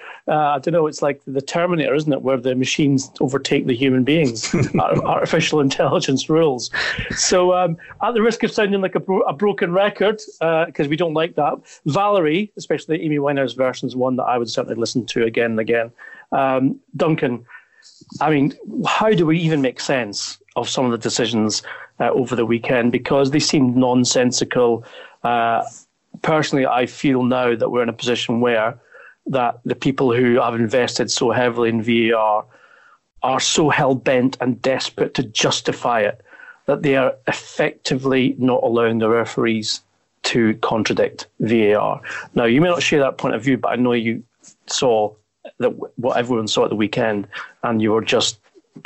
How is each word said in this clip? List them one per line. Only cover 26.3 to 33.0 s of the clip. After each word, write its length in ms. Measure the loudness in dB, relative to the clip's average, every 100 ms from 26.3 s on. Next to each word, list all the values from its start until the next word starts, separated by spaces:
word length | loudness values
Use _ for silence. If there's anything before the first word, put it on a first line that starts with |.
| 0 2 0 2
I 200 | 0 -2
feel 380 | -2 0 2
now 340 | 2 2 0 0
that 140 | 0
we're 120 | 0
in 60 | -2
a 40 |
position 460 | -2 -2 -2 0 0
where 400 | 2 2 0 -4 _ -20 -20 -16 -6
that 360 | -2 -2 -2
the 120 | -6 -4
people 380 | -2 0 2
who 220 | 2 4 4
have 120 | 2
invested 560 | 0 0 2 0 -2 -2
so 220 | 0 0
heavily 380 | 2 0 2 0
in 120 | 0
V 280 | 0 2 2
A 80 | 2
R 280 | 2 0 -2 -16 _ _ _ _